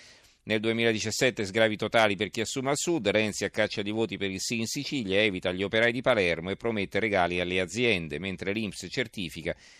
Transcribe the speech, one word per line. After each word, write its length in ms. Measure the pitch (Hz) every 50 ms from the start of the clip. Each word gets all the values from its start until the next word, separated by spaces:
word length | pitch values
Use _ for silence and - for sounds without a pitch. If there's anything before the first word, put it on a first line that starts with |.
| - - - - - _ _ _ _
"Nel 160 | - 107 110
duemiladiciassette 840 | 107 113 113 117 117 117 110 104 101 110 104 - 135 127 101 - 107
sgravi 320 | 95 95 113 110 110 107
totali 400 | 95 110 104 - 117 110 107 101
per 140 | 90 107 92
chi 100 | - 113
assume 300 | 107 - - 139 127 135
al 80 | 147 -
sud, 280 | - 175 170 156 101 101
Renzi 360 | 95 110 110 104 95 - 104
a 60 | 92
caccia 320 | - - 107 101 - - 101
di 80 | 101
voti 260 | 107 110 113 92 98
per 140 | 90 98 95
il 100 | 95 92
sì 200 | - - 123 113
in 60 | 113
Sicilia, 540 | 110 - 147 135 - 151 139 110 95 95 101
evita 320 | 107 110 92 90 - 92 90
gli 100 | 92 98
operai 300 | 95 107 110 113 120 117
di 80 | 131
Palermo 480 | 120 131 123 107 95 87 82 80 82 92
e 80 | 98
promette 440 | - - 117 113 107 95 - - 98
regali 380 | 104 110 101 92 87 87 87 90
alle 220 | 90 87 92 92
aziende, 580 | 92 87 101 113 123 120 104 90 82 76 73 76
mentre 360 | 90 98 92 85 90 92 101
l'inps 320 | 113 110 98 85 - - 87
certifica 640 | - 131 127 123 - 110 92 78 - 85 76 82 78 - - - - -